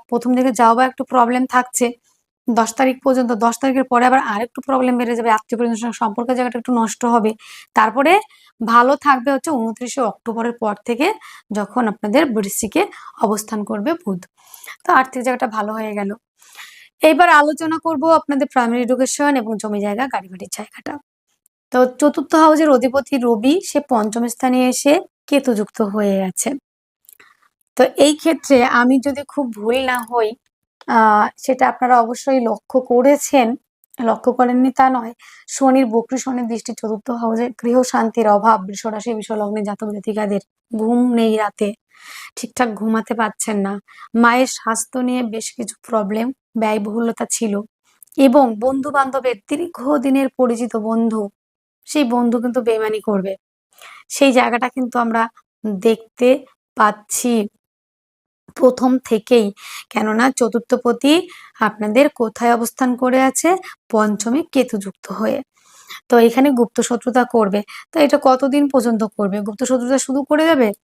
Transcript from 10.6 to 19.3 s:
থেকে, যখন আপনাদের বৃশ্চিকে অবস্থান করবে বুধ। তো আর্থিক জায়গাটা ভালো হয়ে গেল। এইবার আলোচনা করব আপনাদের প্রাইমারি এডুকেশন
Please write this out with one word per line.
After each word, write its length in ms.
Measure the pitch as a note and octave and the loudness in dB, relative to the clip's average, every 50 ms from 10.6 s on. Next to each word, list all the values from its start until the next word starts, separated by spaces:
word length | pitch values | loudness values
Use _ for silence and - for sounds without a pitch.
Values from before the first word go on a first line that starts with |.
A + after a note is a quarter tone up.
| A3+ G#3 G#3 - - | -4 -4 -4 -6 -6
থেকে, 280 | - A#3+ A#3 D4+ G4 G#4+ - - - - - _ - | -6 -2 0 0 -2 -2 -4 -10 -20 -20 -20 _ -8
যখন 360 | G3+ G#3+ G3+ - - B3 A#3+ | -6 -6 -6 -4 -2 -2 -2
আপনাদের 380 | G#3+ G3+ - - G#3 G3+ C#4+ E4+ | -2 -4 -4 -4 0 2 2 2
বৃশ্চিকে 600 | C#4 G#3 A3 G3 G3+ - - - G3 - D#4 G4+ F#4 - - - - - - | 0 -2 -4 -4 -4 -6 -6 -6 -4 -2 -2 -2 -2 -6 -18 -20 -20 -8 -2
অবস্থান 420 | - G3 G#3+ G3+ G#3+ - A3 G#3 G3+ | 0 0 0 -2 -4 -6 -6 -6 -6
করবে 300 | - A3 G#3 G3+ D4 E4+ | -6 -6 -4 -4 -4 -4
বুধ। 320 | E4+ - G#3 F#3+ F3+ F3+ _ _ _ _ _ - - - - - _ - | -4 -6 -8 -8 -8 -10 _ _ _ _ _ -20 -20 -20 -20 -20 _ -2
তো 100 | - - | 0 2
আর্থিক 300 | C4+ A#3+ - - B3+ A#3 | 2 2 0 -4 -6 -4
জায়গাটা 240 | C4 B3 B3 B3+ | -4 -4 -2 -4
ভালো 260 | A#3 G#3+ A3 G#3 G#3 A3 | -6 -4 -4 -6 -6 -6
হয়ে 200 | A3 A3 G#3+ G#3 | -8 -8 -6 -6
গেল। 200 | G#3 G3+ G3 G#3 - _ _ _ _ _ _ - - - - - - - _ _ - | -6 -6 -6 -8 -10 _ _ _ _ _ _ -20 -20 -20 -20 -20 -20 -20 _ _ 2
এইবার 280 | - D#4 D#4+ C#4+ F4 E4+ | 4 4 6 6 6 6
আলোচনা 480 | D#4+ D4 D4 D4+ D4+ - E4 D#4 D#4+ D#4+ - | 6 6 6 4 0 -2 -2 -4 -4 -2 -2
করব 220 | E4 D#4+ C4+ D4+ E4 | -4 -2 0 2 4
আপনাদের 380 | D#4+ D4+ - - C#4+ C4 C#4+ C#4 | 2 2 2 0 -2 -2 -2 0
প্রাইমারি 300 | - C4 A#3+ A3+ A#3 B3 | 0 0 0 0 0 0
এডুকেশন 540 | B3 A3+ B3+ B3 C4 B3 - - C#4+ D4 | 0 0 0 0 0 -2 -2 -2 0 0